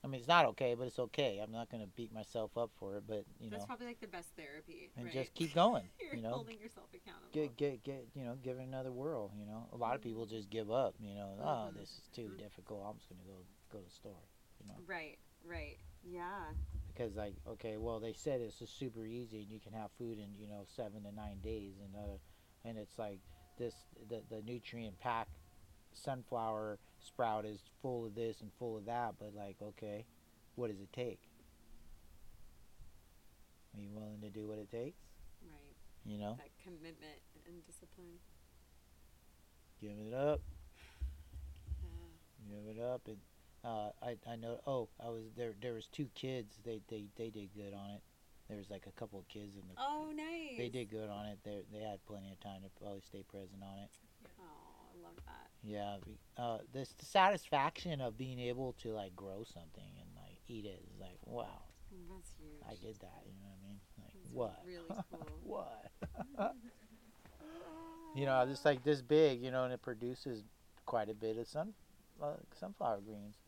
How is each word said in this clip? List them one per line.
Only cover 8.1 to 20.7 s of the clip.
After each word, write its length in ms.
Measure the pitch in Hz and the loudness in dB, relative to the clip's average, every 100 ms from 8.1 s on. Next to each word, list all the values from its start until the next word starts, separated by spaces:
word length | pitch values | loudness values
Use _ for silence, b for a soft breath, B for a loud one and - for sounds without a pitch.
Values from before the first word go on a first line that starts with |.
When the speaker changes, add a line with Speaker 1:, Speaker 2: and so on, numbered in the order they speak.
Speaker 1:
you 100 | 139 123 | -4 -2
know, 100 | 127 | -2
give 140 | 127 127 | -2 -2
it 60 | |
another 280 | 131 131 131 | -2 -2 0
whirl, 400 | 123 143 143 101 104 | 0 0 2 0 -4
you 60 | 104 | -6
know. 220 | 107 120 | -6 -6
A 60 | 117 | 2
lot 180 | 120 135 | 4 4
of 60 | |
people 240 | 117 113 110 | 2 0 0
Speaker 2:
Mm-hmm. 100 | 110 | -2
Speaker 1:
just 140 | 98 | 0
give 200 | 110 104 | 0 6
up, 240 | 120 123 - | 6 6 4
you 160 | 104 101 | -6 -4
know. 200 | 98 98 | -4 0
"Oh, 40 | 131 | 2
Speaker 2:
Mm-hmm. 340 | 131 104 87 | 2 2 -4
Speaker 1:
this 100 | - | -10
is 200 | - - | -12 -10
too 100 | - | -8
Speaker 2:
Mm-hmm. 140 | 110 95 | -6 -6
Speaker 1:
difficult. 460 | 104 - 101 104 101 | -10 -12 -8 -6 -4
I'm 120 | 110 | -8
just 100 | - | -12
gonna 120 | 92 92 | -14 -12
go, 120 | 95 90 - - | -14 -16 -20 -14
go 80 | 107 | -14
to 60 | 92 | -12
the 60 | |
store," 320 | - 110 92 92 - - - | -14 -12 -12 -16 -20 -20 -14
you 60 | 101 | -12
know. 80 | - 175 | -10 -4
Speaker 2:
Right, 320 | 175 156 - - - 170 | -4 -4 -10 -20 -18 -6
right. 300 | 170 147 - - - | -4 -4 -8 -14 -14
Yeah. 480 | 180 175 175 196 160 151 - - - | -8 -4 -2 -2 -2 0 0 0 -2
Speaker 1:
Because, 220 | - 117 101 | 0 0 0
like, 200 | 104 95 - | -2 -2 -6
okay, 300 | 113 113 107 | -4 -2 0
well, 240 | 113 113 | 2 2
they 100 | 113 | 0
said 280 | 101 156 131 | 0 2 4
it's 180 | 113 - | 2 -4
just 180 | 113 - | -10 -4
super 280 | 131 113 110 | -4 -2 -4
easy 340 | 117 117 107 | -4 -4 -6
and 60 | 104 | -8
you 100 | 107 | -10
can 100 | 107 | -8
have 160 | 110 104 - | -6 -6 -4
food 220 | 120 107 | -4 -2
in, 160 | 101 101 | -6 -8
you 100 | 104 | -8
know, 160 | 104 98 | -8 -8